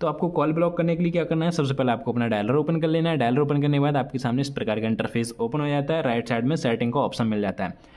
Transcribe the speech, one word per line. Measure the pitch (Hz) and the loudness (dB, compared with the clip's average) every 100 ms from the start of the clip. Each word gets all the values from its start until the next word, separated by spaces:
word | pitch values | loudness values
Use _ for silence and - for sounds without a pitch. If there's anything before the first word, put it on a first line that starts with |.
तो | 165 | -4
आपको | 151 170 | -2 -2
कॉल | 165 147 | 0 0
ब्लॉक | 160 170 170 | 2 0 2
करने | 170 165 | 0 2
के | |
लिए | 175 | 0
क्या | 170 160 | 0 0
करना | 160 170 | 0 0
है, | |
सबसे | 170 139 | 2 0
पहले | 135 127 | 2 2
आपको | 117 123 | 0 0
अपना | 120 117 | 0 0
डायलर | 107 104 139 | 0 2 2
ओपन | 151 165 | 2 0
कर | 160 | 0
लेना | 165 165 | 0 0
है। | 160 | 2
डायलर | 117 127 | 2 2
ओपन | 147 143 | 2 2
करने | 147 143 | 2 2
के | |
बाद | 143 143 | 2 0
आपके | 123 131 | -2 -2
सामने | 123 123 | -2 0
इस | 139 | -2
प्रकार | 139 110 107 | -2 -2 0
का | 110 | 0
इंटरफेस | 110 113 120 117 - | 0 -2 -2 -4 -4
ओपन | 117 147 | -4 -2
हो | 147 | 0
जाता | 143 143 | 0 0
है, | 160 | 0
राइट | 139 117 117 | 0 0 0
साइड | 120 120 | 0 0
में | 160 | 0
सेटिंग | 127 117 120 | 0 0 0
का | 143 | 0
ऑप्शन | 110 - 113 | 0 0 0
मिल | 107 | 0
जाता | 101 95 92 | -2 -2 -6
है। | - - | -8 -18